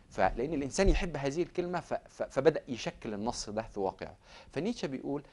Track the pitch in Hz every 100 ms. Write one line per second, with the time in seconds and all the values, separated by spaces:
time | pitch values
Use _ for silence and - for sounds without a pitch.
0 | - - 92 - 139 160 139 - 190 -
1 | 190 147 139 147 165 - 175 180 - 117
2 | - - 117 - 143 143 - 117 - -
3 | 120 104 110 120 - 104 110 - 95 -
4 | 80 - - - - 139 185 240 170 131
5 | 147 143 -